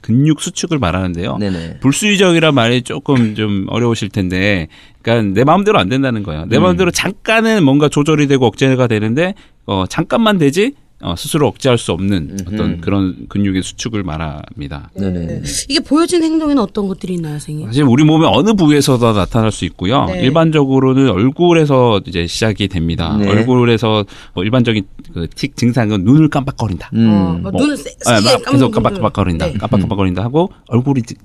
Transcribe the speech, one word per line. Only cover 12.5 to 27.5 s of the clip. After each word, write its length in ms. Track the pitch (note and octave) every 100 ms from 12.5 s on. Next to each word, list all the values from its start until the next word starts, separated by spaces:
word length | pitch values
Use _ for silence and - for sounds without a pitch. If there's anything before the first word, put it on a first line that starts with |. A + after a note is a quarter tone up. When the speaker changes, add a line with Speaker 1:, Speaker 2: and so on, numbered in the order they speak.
Speaker 1:
어떤 260 | - F2 E2+
그런 460 | F2+ G2 F#2 C2 -
근육의 360 | G2+ G2+ F#2+
수축을 400 | - - - G#2+
말합니다. 880 | F2+ D#2 D#2+ D2 - - C#2+ C#2+ C#2+ -
Speaker 2:
네네. 240 | G2 F2 E2+
Speaker 3:
네. 160 | - D3 - -
이게 120 | C#4+
보여진 420 | - D4+ E4+ F4
행동에는 400 | D#4+ D#4+ D#4 C#4+
어떤 260 | G3 G#3+ G3
것들이 280 | F#3+ F#3 F3
있나요, 180 | D#3 D3
선생님? 260 | - D3+ A2
Speaker 1:
사실 180 | B2+ C#3+
우리 180 | B2
몸의 260 | D3+ D#3 D#3
어느 220 | G#2 G3+
부위에서도 580 | G3+ D3+ D3 C#3+ B2+ A#2
나타날 380 | G#2 F2 A#2 A2
수 140 | - E2+
있고요. 400 | - F#2 C#3 -
Speaker 3:
네. 160 | F#3
Speaker 1:
일반적으로는 880 | B2+ E3 D#3+ D#3 C3+ C3+ C3 C3 C3+
얼굴에서 920 | F2+ B2+ C3+ F3 E3 D3+ C3 A#2+ G2+ -
이제 220 | E2+ E2+
시작이 400 | - A2 G2+ G2
됩니다. 500 | F2 E2 E2 E2 G#2+
Speaker 2:
네. 80 | G2+
Speaker 1:
얼굴에서 800 | G#2+ A#2+ B2+ A#2+ A2 A2+ G#2+ G2+ - - -
뭐 80 |
일반적인 400 | G2+ B2+ A#2 G#2+ - - -
그 140 | - E2 -
틱 220 | C#3 -
증상은 460 | B2 B2 G#2+ G#2+ F#2
눈을 240 | D3 D#3
깜빡거린다. 600 | - C3+ B2 A2 E2 -
Speaker 2:
음. 160 | A2 A2+
Speaker 3:
어, 300 | G2+ F2+ E2+
막 100 | F2+